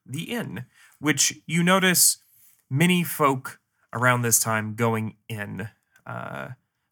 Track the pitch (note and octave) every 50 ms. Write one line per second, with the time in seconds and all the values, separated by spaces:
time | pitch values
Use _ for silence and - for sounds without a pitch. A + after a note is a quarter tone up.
0 | _ - A#2+ D3+ E3+ - A#3+ A#3+ E3+ B2+ - F3+ B2+ _ _ _ - _ _ _
1 | C#3 D3+ D3+ C#3+ - - C3+ - _ - D#3 E3+ E3+ F3+ F#3 F#3+ F3+ F#3 F3 E3
2 | - - - - _ _ _ _ _ _ _ _ _ _ B2+ C#3 E3+ F3 F3+ F3
3 | E3+ D3 - - D#3 C#3 C#3 C3 - - - _ _ _ _ _ _ _ - A#2
4 | A#2+ B2+ B2 B2 A#2+ A#2 A2 - - A2+ A2 A2 G#2+ G#2+ G#2+ A2 A#2+ A#2 A2+ A2
5 | A2 G#2+ - _ _ _ A2+ G#2+ G#2 G#2 G#2 G2 A2+ A2+ _ _ _ _ _ _
6 | _ - A#2+ A#2+ - - - C#2 C2 - B2+ _ _ _ _ _ _ _